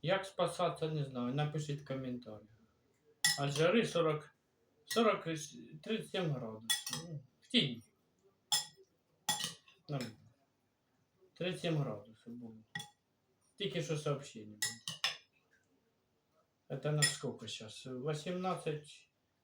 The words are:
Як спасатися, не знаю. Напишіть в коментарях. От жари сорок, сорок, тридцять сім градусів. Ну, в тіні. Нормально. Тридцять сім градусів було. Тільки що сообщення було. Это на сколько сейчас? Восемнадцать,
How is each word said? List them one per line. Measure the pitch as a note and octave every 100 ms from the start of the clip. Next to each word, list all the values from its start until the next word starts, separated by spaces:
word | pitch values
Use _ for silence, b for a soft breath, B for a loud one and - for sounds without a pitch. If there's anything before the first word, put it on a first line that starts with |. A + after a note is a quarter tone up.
Як | D3+ F#3+ F#3+
спасатися, | - E3+ - F3 - D#3+
не | D#3 C3+
знаю. | B2+ B2
Напишіть | C#3 D3+ D#3 D3 C#3+
в | -
коментарях. | C3+ C3 B2 A2 G#2+ - - _ _ _ _ _ _ - -
От | C#3+
жари | C#3+ E3 A3+ G#3+
сорок, | F3 D#3+ D3+ - _ _ _ _ _ -
сорок, | - A3+ F#3+ E3 D#3+ - A#2+ - -
тридцять | - A3 D#3
сім | F#3+ E3+
градусів. | C3 A2+ G#2+ A2+ G#2+ - - E3+
Ну, | D3+ - _
в | -
тіні. | A#3+ D3+ A#2 - _ _ _ _ _ _ - - - F#4+ _ _ _ - - - - - - -
Нормально. | C#3+ A#2 G#2+ G#2+ _ _ _ _ _ _ _ _ _ -
Тридцять | _ F3 E3
сім | E3+ D#3
градусів | C3 G#2+ A2 A2+ -
було. | A#2+ A#2+ A2 A2+ - - _ _ _ _ _ _ _
Тільки | G3+ F3+
що | D3+ D3+
сообщення | D3+ C#3+ - A2+ G#2+
було. | G#2 - A#3 - - - - - _ _ _ _ _ _ _ _ _ _ _ _ _ _
Это | C#3 D3
на | D3+
сколько | - - B2+ A#2 A2+
сейчас? | - A2 - C3+
Восемнадцать, | B2+ C#3 D3+ - F3+ F#3 F3 - D3+ - - - _ _ _